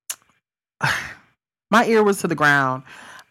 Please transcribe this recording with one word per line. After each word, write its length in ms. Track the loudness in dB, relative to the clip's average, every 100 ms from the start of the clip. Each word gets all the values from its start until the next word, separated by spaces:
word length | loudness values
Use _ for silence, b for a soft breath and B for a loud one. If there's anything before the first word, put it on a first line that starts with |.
| -18 -18 _ _ _ _ _ -8
<sighs> 880 | -6 -6 -10 -20 _ _ _ _ 0
my 160 | 0 2
ear 160 | 2
was 160 | 2 0
to 80 | -4
the 60 |
ground. 480 | 0 2 2 0 -4 -12 B B B B